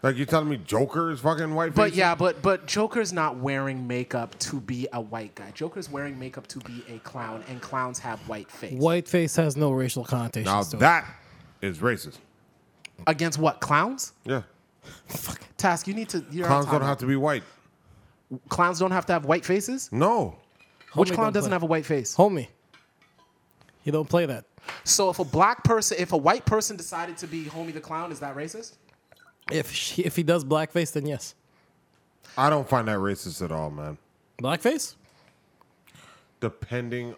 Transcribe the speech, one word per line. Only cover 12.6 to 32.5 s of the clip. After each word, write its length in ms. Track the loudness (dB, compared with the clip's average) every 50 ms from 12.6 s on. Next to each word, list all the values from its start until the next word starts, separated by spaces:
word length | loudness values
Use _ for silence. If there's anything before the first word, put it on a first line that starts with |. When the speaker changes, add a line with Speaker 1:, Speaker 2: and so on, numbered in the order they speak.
| _ _ _ _ _ -20 _ -4 0
Speaker 2:
Against 320 | 0 2 2 2 -2 0 2
what? 240 | 2 2 2 0 0
Clowns? 500 | 4 4 4 4 4 0 -4 -8 -10 _ _ _
Speaker 1:
Yeah. 180 | -4 -4 -4 -4 -8 _ _ _ _ _ _ _ -20 -20 -20 _
Speaker 2:
Fuck. 340 | -12 -12 -10 -8 -8 -10 -10 -14 -20 -10
Task, 320 | _ 2 2 2 2 -2 -6
you 60 | -6
need 160 | -6 -6 -4
to, 120 | -6 -6 -6 -6
you're 160 | -6 -4 2
Speaker 1:
Clowns 200 | 4 4 4 4
Speaker 2:
on 60 | 2 2
Speaker 1:
don't 80 | 0 2
Speaker 2:
time. 60 | 0
Speaker 1:
have 80 | -2 0
to 80 | 0
be 100 | 0 0
white. 260 | 2 2 2 0 0 -4 -10 -20 _ _ _ _ _ _ _ -20 -20 _ _ _ _ _ _ -14 -14 _ -8
Speaker 2:
Clowns 280 | 0 2 2 2 2 2
don't 120 | 0 2 2
have 140 | 0 2
to 60 | 2 0
have 100 | 0 4
white 200 | 2 2 2 2
faces? 420 | 2 0 0 2 -2 -6 -6 -6 -4
Speaker 1:
No. 460 | 0 2 4 4 4 2 0 -2 -4 -10 _ _ _ _ -20 _ _ _ -20 -8 2
Speaker 2:
Which 180 | 2 4 4
Speaker 3:
Homie 40 | 4
Speaker 2:
clown 120 | 2 2 2
Speaker 3:
don't 40 | 2
Speaker 2:
doesn't 160 | 0 0 2
Speaker 3:
play. 40 | 0
Speaker 2:
have 80 | 0 2
a 40 |
white 200 | 2 0 0 2
face? 280 | 0 0 0 0 -4 -2
Speaker 3:
Homie. 340 | 0 0 2 2 -2 -4 -6 -12 _ _ _ _ -20 _ _ _ _ _ _ _ _ _ _ _ _ _ _ _ _ -20 _ _ _ _
He 80 | -2
don't 180 | 0 0 0 2
play 180 | 2 2 2
that. 180 | 2 -2 -6 -10 _ _ -18 _ -14 -14 -10 0
Speaker 2:
So 240 | 0 4 4 4 2
if 100 | 2 0
a 60 | -2
black 400 | 0 4 6 6 6 4 4 4
person, 320 | 4 4 6 4 0 0 0
if 140 | -2 2 2
a 40 |
white 280 | 2 4 4 4 4 4
person 320 | 2 2 2 2 0 -6
decided 400 | -6 -10 -8 -6 -6 -6 -6 -8 -10
to 80 | -10
be 180 | -8 -8 -8 -8
Homie 260 | -8 -8 -8 -8 -8 -8
the 80 | -10
Clown, 320 | -10 -8 -6 -6 -6 -6 -8
is 80 | -8
that 160 | -8 -10 -8
racist? 380 | -8 -8 -8 -8 -12 -14 -14 -18 _ _ _ _ _ _ _ _ _ -20 _ _ _ _ -2
Speaker 3:
If 220 | -2 -2 -2 0 -4
she, 300 | -4 -4 -4 -2 0 0
if 120 | 0 2
he 60 | 0 2
does 200 | 4 4 2 4
blackface, 480 | 2 2 2 2 2 0 0 0 0 -2
then 120 | -4 -4
yes. 300 | -4 -6 -6 -8 -12 -16 _ _ _ _ _ _ _ _ _ _ _ _ _ _ _ _ _ _ -14 -2 2
Speaker 1:
I 100 | 4
don't 180 | 4